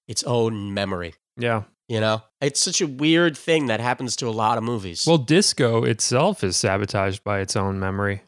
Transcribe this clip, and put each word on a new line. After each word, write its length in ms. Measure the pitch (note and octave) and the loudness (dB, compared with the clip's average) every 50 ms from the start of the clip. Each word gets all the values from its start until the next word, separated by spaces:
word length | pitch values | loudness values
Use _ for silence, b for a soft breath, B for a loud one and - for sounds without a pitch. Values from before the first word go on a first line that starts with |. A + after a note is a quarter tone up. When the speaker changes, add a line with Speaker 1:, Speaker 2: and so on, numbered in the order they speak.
| _ - | _ -10
Speaker 1:
its 160 | A2 - - | -8 -6 -2
own 500 | C#3 B2 A#2+ A2+ A2+ A2 G#2 G2+ G2+ G2 | 0 2 2 2 0 0 -4 -6 -4 -4
memory. 420 | G2 G2+ G2 F#2+ F2 F2 E2 - _ _ _ - - | -2 -2 -2 -4 -6 -6 -10 -12 _ _ _ -10 -4
Speaker 2:
Yeah. 260 | A#2+ A#2 A2+ G#2+ G#2 - _ _ _ - | -2 0 0 -2 -4 -6 _ _ _ -4
Speaker 1:
You 120 | A#2 A2 | -2 0
know? 240 | A2 A2 A2 A2 - _ _ - | 0 0 0 -2 -4 _ _ -4
It's 180 | - C#3+ - - | -4 -2 -2 -2
such 200 | - F#3 E3 - | -2 0 0 -2
a 60 | F3 D3 | -2 -2
weird 500 | C3 B2+ D3+ D#3+ E3 E3+ F3 E3 C#3+ - | -2 0 2 4 4 4 4 2 0 -2
thing 300 | - - D#3+ D#3+ C#3+ A#2+ | -2 0 0 2 2 0
that 120 | A2 G#2+ | 0 0
happens 360 | A#2 B2+ B2+ - C3+ A#2 - | 0 -2 -2 -2 -4 -6 -6
to 120 | - - A#2 | -4 -4 -4
a 40 | |
lot 260 | A2 A2+ A2 A2 A#2 A2+ | -2 0 2 2 2 0
of 60 | A2 | 0
movies. 400 | A#2 A#2+ G#2+ F#2+ F#2 E2 - - | -2 -4 -4 -6 -6 -6 -2 2
Speaker 2:
Well, 140 | D#3+ E3+ D#3 | 4 4 4
disco 640 | B2 D3 D#3 - - - - - C3 A#2 A#2 A2+ B2 | 4 4 2 4 4 2 2 2 2 2 2 2 2
itself 600 | B2 A2+ - - - A#2+ B2+ D#3 G#3 G3 - G#2+ | 2 0 0 0 0 2 2 2 2 0 0 -2
is 140 | F#2 F2 - | -2 0 0
sabotaged 680 | - G2+ F#2+ G2+ G#2 - - G2+ G2 G2 G2 - - | 0 2 0 0 0 -2 0 0 0 0 -2 -4 -4
by 180 | G#2 G2+ G2 | -4 -2 -2
its 140 | G2 - - | -2 -2 -2
own 240 | G#2 F#2+ G2 G2 F#2+ | -2 0 -2 -2 -2
memory. 440 | F#2+ F#2+ G2 G2 G2+ G2+ G2 G2 - | -2 -4 -2 -2 -2 -2 -4 -4 -8